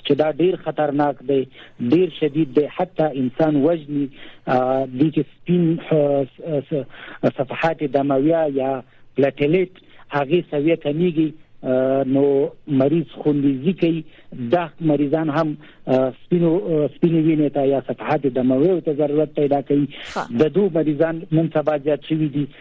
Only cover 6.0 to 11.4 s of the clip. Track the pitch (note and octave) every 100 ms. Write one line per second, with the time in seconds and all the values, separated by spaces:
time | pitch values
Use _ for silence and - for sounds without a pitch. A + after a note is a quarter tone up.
6 | C#3+ C#3 C3 - E3+ D3 C3+ D3+ C3 -
7 | - - - - C3 B2+ E3 D#3+ D3 C#3
8 | C#3 C3+ D3 E3 D#3 C3+ C3 C3+ - -
9 | - - C#3 C3 C#3+ F3+ F3+ - - -
10 | - C#3+ C3+ F3 - D3+ D3+ D#3+ D3 D3+
11 | F3+ D#3 D#3 D3